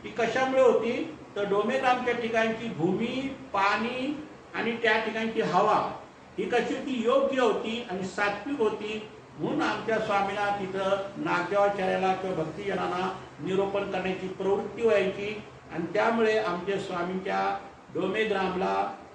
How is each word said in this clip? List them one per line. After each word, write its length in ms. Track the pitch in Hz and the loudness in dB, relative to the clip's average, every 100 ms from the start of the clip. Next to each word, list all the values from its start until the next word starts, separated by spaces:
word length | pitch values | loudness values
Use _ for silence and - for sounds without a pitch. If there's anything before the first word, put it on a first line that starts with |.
ती 60 | 208 | -10
कशामुळे 520 | 226 226 254 262 262 | -2 0 2 2 6
होती, 560 | 247 220 226 269 320 - - 202 | 8 6 4 -2 -4 -8 -10 -4
तर 80 | |
डोमेग्रामच्या 680 | 196 202 220 262 254 247 233 | 0 2 2 2 4 2 2
ठिकाणची 560 | 233 226 226 226 226 233 | 0 0 2 0 0 -6
भूमी, 680 | 143 175 208 233 262 269 - - | -2 0 2 0 -2 -4 -6 -4
पाणी 760 | 196 196 214 226 254 277 302 - - - 180 | 2 2 2 0 -2 -4 -4 -8 -16 -10 -4
आणि 220 | 220 233 | -4 0
त्या 240 | 220 220 220 | 2 2 0
ठिकाणची 360 | 220 226 220 | -2 -2 0
हवा 500 | 185 180 214 202 - - - - - - | 2 4 4 4 0 -6 -14 -20 -14 -6
ही 120 | 196 | 0
कशी 260 | 240 - 262 | 2 2 -2
होती, 280 | 277 247 220 | -4 -2 2
योग्य 360 | 277 - 262 | 4 4 4
होती 460 | 233 185 220 233 208 | 2 2 -2 -6 -4
आणि 140 | 190 | -6
सात्विक 560 | 190 - 202 202 285 285 | -4 -2 -2 -2 -4 0
होती, 500 | 214 202 208 214 - - - 139 | 0 0 -6 -6 -8 -16 -16 -6
म्हणून 220 | 190 294 | -2 0
आमच्या 380 | 226 208 214 214 | 0 -2 0 0
स्वामींना 500 | - 202 196 202 202 202 | 2 0 0 0 0 0
तिथं 380 | 185 190 190 196 196 - | -2 -2 0 0 -2 -4
नागदेवाचार्याला 960 | 151 180 - 202 202 202 185 185 190 | -2 0 0 4 4 2 0 2 2
किंवा 300 | 185 190 165 | 0 -2 -2
भक्तिजनांना 720 | 160 196 196 180 180 180 190 - - - | -4 -4 -4 -2 -2 -2 -2 -4 -12 -8
निरोपण 520 | 165 190 196 196 196 | -2 0 0 0 -2
करण्याची 360 | 185 185 185 185 | -2 -2 -2 -4
प्रवृत्ती 540 | - 190 208 214 - | -4 0 0 0 0
व्हायची 640 | 226 202 190 196 202 208 - - - | 4 4 4 0 -6 -6 -10 -16 -12
आणि 140 | 160 175 | -6 -2
त्यामुळे 440 | 208 226 233 220 214 | 2 2 4 4 4
आमच्या 420 | - 180 196 196 | 0 -2 -2 -4
स्वामींच्या 760 | - 180 180 190 190 190 196 196 - - - | -2 -4 -2 -2 -2 0 0 -2 -8 -18 -10
डोमेग्रामला 1000 | 151 190 214 208 190 185 180 185 - - - - | -4 -2 0 0 0 0 0 0 0 -2 -4 -14